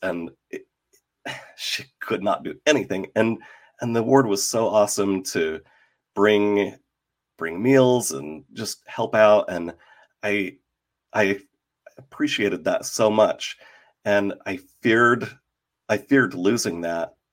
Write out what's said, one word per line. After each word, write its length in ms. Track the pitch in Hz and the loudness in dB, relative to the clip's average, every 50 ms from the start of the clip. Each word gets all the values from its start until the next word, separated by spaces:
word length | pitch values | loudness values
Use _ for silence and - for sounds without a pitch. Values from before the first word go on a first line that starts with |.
| 92 | -6
and 260 | 92 85 85 82 85 - _ _ _ | -6 -6 -6 -8 -12 -14 _ _ _
it, 160 | - - - _ _ _ _ _ _ _ _ _ _ _ - | -16 -16 -16 _ _ _ _ _ _ _ _ _ _ _ -16
<sighs> 80 | - - - - - - - | -14 -14 -16 -18 -20 -18 -12
she 280 | - - - - - - _ - | -10 -8 -8 -8 -10 -12 _ -14
could 220 | - - 113 95 | -8 -6 -6 -4
not 220 | 95 104 92 - - | -2 -2 -2 -4 -4
do 120 | 82 73 - - 151 | -10 -12 -4 0 0
anything. 400 | 151 123 95 - 98 95 95 - - | 0 0 0 -2 -6 -6 -6 -4 0
And, 240 | 110 113 113 113 110 - - - - _ _ _ - | 0 0 0 -2 -4 -10 -18 -20 -20 _ _ _ -8
and 140 | 123 117 117 | -6 -4 -2
the 80 | 113 113 | -2 2
ward 240 | 120 131 139 131 107 | 4 4 4 4 4
was 180 | 98 98 - | 0 -2 -2
so 220 | - - 113 113 95 | -2 -2 -2 -2 2
awesome 560 | 104 107 104 - - - 101 98 98 95 92 | 2 2 2 2 0 -2 0 0 -2 -2 -4
to 380 | - - 95 82 78 80 80 - _ _ _ _ _ _ _ _ _ - | -4 -4 -4 -4 -4 -4 -8 -12 _ _ _ _ _ _ _ _ _ -2
bring, 640 | 98 101 107 107 104 101 104 104 101 98 92 95 - _ _ _ _ _ _ _ _ _ _ _ - | 2 4 4 4 4 2 2 0 0 0 -2 -6 -12 _ _ _ _ _ _ _ _ _ _ _ -10
bring 220 | 82 82 82 90 | -10 -8 -6 -2
meals 500 | 110 131 135 131 127 127 127 123 113 - | 0 4 4 6 6 4 4 2 0 -4
and 340 | 76 69 73 76 78 76 - _ 110 | -6 -8 -10 -12 -14 -14 -18 _ -14
just 300 | - 113 - - - _ | -12 -10 -10 -12 -14 _
help 300 | - - - 117 - - | -12 -8 -6 -4 0 2
out. 360 | 110 107 104 107 104 - - | 6 6 8 6 6 4 0
And 220 | 92 87 85 85 - _ _ _ _ _ _ _ _ _ | -4 -8 -8 -10 -12 _ _ _ _ _ _ _ _ _
I, 360 | - 104 101 104 95 90 - _ _ _ _ _ _ _ _ _ _ _ | -6 -4 -2 -2 -4 -6 -10 _ _ _ _ _ _ _ _ _ _ _
I 280 | - 107 104 98 98 98 - _ _ _ _ _ _ _ _ _ _ - | -2 0 0 0 0 -2 -8 _ _ _ _ _ _ _ _ _ _ -20
appreciated 640 | - _ - - 151 147 - - 104 101 90 85 - | -20 _ -8 -6 -4 -4 -2 -2 -2 -2 -2 -4 -4
that 200 | 92 90 - - | -4 -4 -4 -4
so 240 | - - - 113 107 | -6 -2 0 0 2
much. 480 | 104 110 107 87 - - - - - _ - - _ _ _ _ _ _ - | 4 4 4 2 2 -2 -8 -12 -12 _ -20 -20 _ _ _ _ _ _ -2
And 300 | 107 101 101 101 101 92 - - | 0 0 0 0 -2 -6 -8 -10
I 140 | 104 95 92 - _ _ _ - | -10 -10 -10 -12 _ _ _ 0
feared, 440 | 117 110 117 120 117 120 113 110 - - _ _ _ _ _ _ _ _ _ _ - | 2 4 4 4 4 2 0 -2 -6 -14 _ _ _ _ _ _ _ _ _ _ -4
I 80 | 107 101 | -4 -2
feared 380 | - - 139 135 123 95 90 | 0 2 2 4 4 2 -2
losing 460 | 87 90 101 120 113 - 107 85 85 | -2 0 0 0 0 -2 -4 -6 -6
that, 340 | 85 85 85 85 82 - - _ _ _ | -6 -6 -6 -6 -6 -8 -10 _ _ _